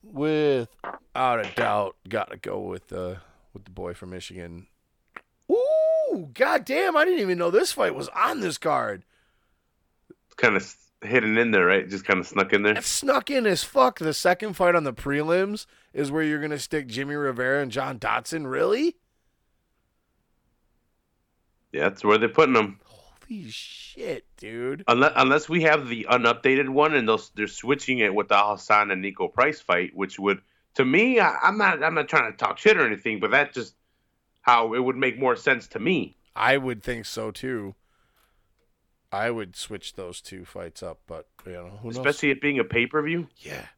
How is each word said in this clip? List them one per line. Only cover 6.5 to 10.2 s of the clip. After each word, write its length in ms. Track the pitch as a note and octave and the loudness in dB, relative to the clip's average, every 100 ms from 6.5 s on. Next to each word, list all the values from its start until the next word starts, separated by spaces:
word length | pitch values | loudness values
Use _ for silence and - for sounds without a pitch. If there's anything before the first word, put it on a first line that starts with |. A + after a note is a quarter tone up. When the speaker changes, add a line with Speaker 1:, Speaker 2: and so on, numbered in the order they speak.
| A3 G#3 C#4 F#4+ D#4+ | 0 -2 -2 0 2
Speaker 1:
I 100 | E4 | 2
didn't 140 | F4+ | 2
even 160 | G3 F3 | 0 0
know 120 | F3 | 2
this 200 | F#3+ F4 | 2 2
fight 240 | - F3 C#3 | 0 -2 -2
was 120 | C#3 | -8
on 300 | - A3+ C4+ | -2 0 0
this 180 | F#3+ D3+ | -4 -4
card. 460 | E3 C#3 A2+ G2 - _ _ _ _ _ _ _ _ _ _ - | -2 0 -2 -6 -12 _ _ _ _ _ _ _ _ _ _ -20